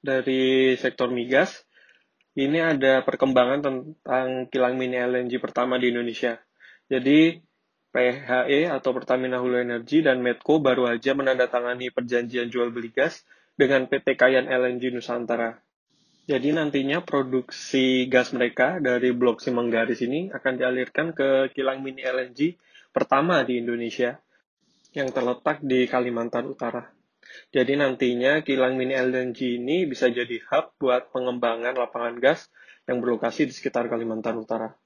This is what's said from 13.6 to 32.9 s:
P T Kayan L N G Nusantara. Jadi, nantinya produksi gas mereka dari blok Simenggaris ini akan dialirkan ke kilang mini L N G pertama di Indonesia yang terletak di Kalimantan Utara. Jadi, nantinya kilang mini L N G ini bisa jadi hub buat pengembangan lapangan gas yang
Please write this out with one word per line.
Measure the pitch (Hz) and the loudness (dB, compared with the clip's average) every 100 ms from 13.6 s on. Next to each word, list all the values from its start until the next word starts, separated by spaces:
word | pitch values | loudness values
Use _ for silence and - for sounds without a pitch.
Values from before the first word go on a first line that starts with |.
| 135 135 127 | 4 4 2
P | 135 | -2
T | - | 0
Kayan | 127 127 131 | 4 6 4
L | 127 131 127 | 2 0 0
N | 123 | 0
G | 123 | -4
Nusantara. | 123 117 120 117 117 117 113 _ _ _ _ _ _ - | -6 -6 -6 -2 -2 -2 -6 _ _ _ _ _ _ -2
Jadi, | 135 135 | 0 2
nantinya | 156 151 139 135 156 | 0 0 -2 0 -2
produksi | - 143 131 127 123 - - 135 131 131 127 | -2 -2 0 -2 -4 -14 -4 0 2 2 4
gas | 127 123 127 | 2 2 0
mereka | 120 - 131 180 | -2 2 0 0
dari | 135 123 127 123 | 0 2 0 2
blok | 120 113 | 2 0
Simenggaris | - 120 120 113 113 120 | -2 -2 0 0 0 -2
ini | 120 143 190 | -2 -4 -6
akan | - 131 127 | -6 -4 -2
dialirkan | 127 127 127 - 160 160 | -2 -2 -4 -4 -4 -2
ke | 135 135 135 - | 2 2 0 -2
kilang | 135 135 | -4 -4
mini | 135 135 | -8 -8
L | 131 127 127 | -4 -4 -6
N | 123 | -2
G | 156 180 _ - _ | -4 -4 _ -20 _
pertama | - - 139 165 170 | -4 0 2 4 2
di | 123 123 | 2 -2
Indonesia | 117 120 117 - 123 127 _ _ _ _ _ _ _ | -2 -4 -6 -2 -4 -4 _ _ _ _ _ _ _
yang | - 135 | -6 -4
terletak | 131 123 123 - 151 | -2 -2 -2 -2 -4
di | 143 127 123 | 0 2 2
Kalimantan | 127 123 117 117 120 | 0 -2 -4 -4 -4
Utara. | 131 135 120 120 - _ _ _ - - - | -6 -6 -6 -8 -12 _ _ _ -20 -20 -4
Jadi, | 139 123 143 | 0 2 2
nantinya | 139 127 127 120 127 156 151 | 0 2 0 2 2 2 0
kilang | 135 127 131 | 0 2 0
mini | 127 | -2
L | 135 127 | 0 0
N | 127 127 | 0 -4
G | 117 127 120 | -4 -4 -2
ini | 123 170 170 | -2 -2 -2
bisa | 127 127 | 0 0
jadi | 120 120 117 - | 0 -4 -6 -2
hub | 139 - _ | -2 -2 _
buat | 135 123 - | 2 2 0
pengembangan | 131 127 123 120 113 120 | -4 -4 -2 -2 -2 -4
lapangan | 131 120 123 117 120 | -2 -4 -4 -6 2
gas | 131 165 - _ - - | 2 2 -4 _ -20 -18
yang | - | -6